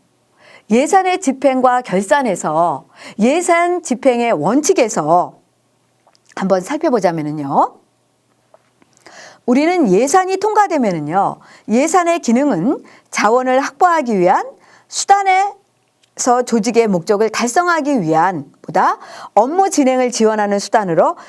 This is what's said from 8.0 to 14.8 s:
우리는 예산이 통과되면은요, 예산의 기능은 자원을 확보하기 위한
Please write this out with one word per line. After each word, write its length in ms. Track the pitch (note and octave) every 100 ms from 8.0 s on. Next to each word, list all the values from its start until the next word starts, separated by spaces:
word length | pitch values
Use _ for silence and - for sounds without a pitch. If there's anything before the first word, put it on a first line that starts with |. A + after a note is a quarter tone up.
| _ _ _ _ _ _ _ _ _ _ - - - - -
우리는 420 | B3+ D#4 F4+ A3
예산이 480 | F3+ C#4 F#4 F#4 F#4+
통과되면은요, 1000 | G#4 G#4+ G4 D#4 G#3+ E3 D3 F#3+ D#3+ - - - -
예산의 500 | A#3 D#4+ F4+ E4+ E4+
기능은 640 | - A#3 D4 F3 A3 A4 - - _
자원을 500 | - G#3 B3 B3+ C4
확보하기 580 | C#4 - F4+ E4 A#3+ G3
위한 260 | F3 C#4+ B4+ - _ _